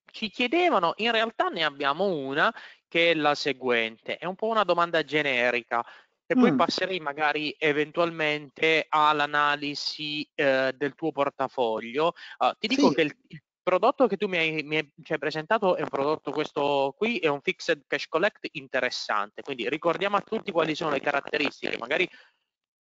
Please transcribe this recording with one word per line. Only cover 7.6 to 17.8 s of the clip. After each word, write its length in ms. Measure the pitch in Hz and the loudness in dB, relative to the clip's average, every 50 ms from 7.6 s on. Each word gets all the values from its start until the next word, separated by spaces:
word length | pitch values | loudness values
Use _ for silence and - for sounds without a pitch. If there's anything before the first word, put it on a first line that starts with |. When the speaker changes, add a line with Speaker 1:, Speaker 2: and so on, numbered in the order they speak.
| 156 151 143 147 151 151 - 170 170 170 165 160 156 151 151 151 151 131 - - 160 160 160 156 147 - | 0 0 2 2 0 -2 0 0 0 0 0 -2 -2 -2 -2 -2 -6 -10 -6 -2 2 2 4 2 2 2
Speaker 1:
all'analisi, 1400 | - 156 151 151 151 147 143 147 147 147 147 147 147 147 143 143 147 - - - - - 156 147 147 151 143 - _ | 2 4 4 4 4 4 0 0 2 2 2 2 2 0 -2 -6 -6 -6 -6 -8 -8 -6 -8 -8 -6 -8 -8 -8 _
eh, 400 | - 147 139 131 131 135 131 127 | 0 2 2 2 2 2 0 -2
del 200 | 127 147 139 135 | -2 -4 -4 -4
tuo 160 | - 165 156 | -4 -6 -4
portafoglio. 1040 | 139 139 139 143 - - 135 123 - - 123 113 110 107 113 117 117 143 156 175 - - - - - - | -2 -2 -2 -2 -2 -2 -4 -4 -2 0 0 0 0 -2 -4 -6 -2 -2 0 0 -2 -4 -10 -18 -4 -2
Ah, 180 | 120 120 - - | 0 0 0 -2
ti 100 | - 208 | -4 -2
dico 220 | 254 269 285 165 | 0 4 4 4
Speaker 2:
Sì. 60 | 139 | 4
Speaker 1:
che 60 | 165 | 2
il, 140 | 156 147 - - _ _ | 0 0 -2 -8 _ _
il 140 | - 156 - _ _ _ | -20 -20 -20 _ _ _
prodotto 460 | _ 180 185 180 196 247 - - 262 208 | _ 0 2 4 4 2 4 4 2 2
che 100 | 196 170 | 2 0
tu 100 | 208 190 | -2 -2
mi 100 | 185 170 | -2 0
hai, 260 | 160 160 156 156 139 | 0 0 -2 -4 -4
mi 140 | 147 156 156 | -2 -2 -2
hai, 160 | 151 143 _ - 156 | -2 -4 _ -20 -8
ci 100 | - 160 | -6 -4
hai 60 | 147 | -4
presentato 560 | 139 156 147 156 151 - 214 226 214 185 160 | -2 -4 -4 -4 -2 0 0 2 2 2 2
è 60 | 147 | 2
un 80 | 151 - | 0 -2
prodotto, 420 | - 139 135 147 156 151 - 147 | -2 -2 0 0 -2 -2 -4 -4
questo 640 | 139 151 151 - - 151 143 147 143 139 139 139 135 _ | -4 -4 -4 -4 -2 -2 0 0 2 2 0 0 -2 _
qui 220 | 214 233 240 208 | -4 -4 -2 0
è 80 | 165 151 | 0 0
un 140 | 143 143 | 0 0
Fixed 420 | - 190 175 - - - 160 147 | -2 -4 -6 -4 -2 -2 -2 -2